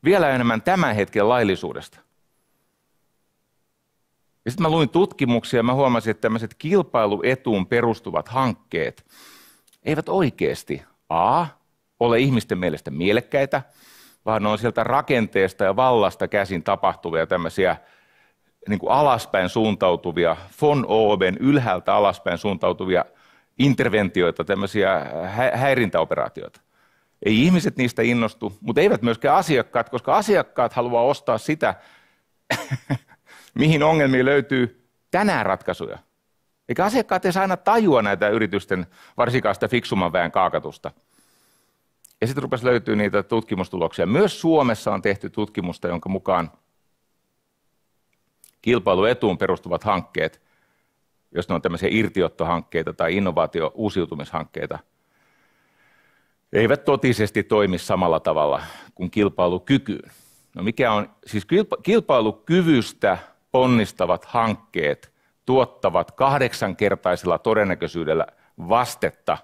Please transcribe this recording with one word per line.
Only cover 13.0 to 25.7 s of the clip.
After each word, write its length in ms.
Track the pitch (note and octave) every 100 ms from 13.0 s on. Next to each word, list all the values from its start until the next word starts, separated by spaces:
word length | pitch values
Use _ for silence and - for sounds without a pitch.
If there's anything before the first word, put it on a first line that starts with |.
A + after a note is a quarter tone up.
| F2+ G#2+ - C#3+ C#3 D3 - _ - - - _ -
vaan 160 | A2
ne 60 | G#2
on 100 | G#2+
sieltä 260 | A#2 A2+
rakenteesta 800 | A2+ B2+ - C3 A2 G2 F#2+ -
ja 120 | G2 G2
vallasta 520 | C3 A#2 G2+ - F2+
käsin 340 | G#2 F#2+ F#2
tapahtuvia 640 | D#2+ G2 F#2+ E2+ F2 D#2+ D#2+
tämmösiä, 500 | F#2 F2 - F#2 E2 _ _ _ _ _ _ _ _ -
niin 100 | G2+
kuin, 140 | F2
alaspäin 560 | B2 D3 A#2 - G2 F2+
suuntautuvia, 880 | - A2 G2 F#2 E2+ F2+ E2 E2+ D#2+ - -
von 220 | D3+ D3 A#2+
oben 480 | A2 G#2+ G#2 F#2 F#2
ylhäältä 540 | C3 C#3+ A#2+ F#2 -
alaspäin 440 | G2+ G2+ F#2 - F2
suuntautuvia 680 | G#2+ F#2 F#2 F2+ F#2 F2+ - _ _ _ _ _
interventioita, 840 | C#3 B2 A#2+ G#2 F#2+ F#2+ F2 -
tämmösiä 640 | D#2+ G2 G2 G#2+ F#2+ F#2 C#2+ D2+
hä-, 320 | F2+ G#2+ B2+ A#2
häirintäoperaatioita. 1040 | C#3